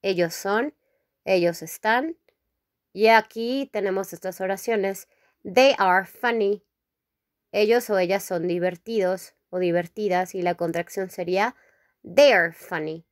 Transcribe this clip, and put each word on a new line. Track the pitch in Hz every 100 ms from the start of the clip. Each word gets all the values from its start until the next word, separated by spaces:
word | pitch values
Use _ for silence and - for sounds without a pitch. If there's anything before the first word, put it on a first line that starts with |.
Ellos | 196 180 170
son, | - 196 208 285 _ _ _ _ _
ellos | - 190 170 170
están. | 165 - 214 233 311 339 _ _ _ _ _ _ _
Y | 185 220
aquí | 226 220 226 233 269 277
tenemos | 214 196 190 190
estas | 165 185 180
oraciones. | 190 196 - 220 190 190 - _ _ _
They | 208 190 269 -
are | 190 180 185
funny. | - 240 233 202 208 _ _ _ _ _ _ _ _ _
Ellos | 208 208 233 233
o | 196
ellas | 180 196
son | - 180 175
divertidos | 175 180 175 - 226 180 185 - _ _
o | 180
divertidas. | 180 170 175 - 208 180 185
Y | 190
la | 175
contracción | 175 170 170 170 - 185
sería | - 175 185 226 - _ _ _ _
they're | - 180 285 202 170
funny. | 165 - 170 156 165 _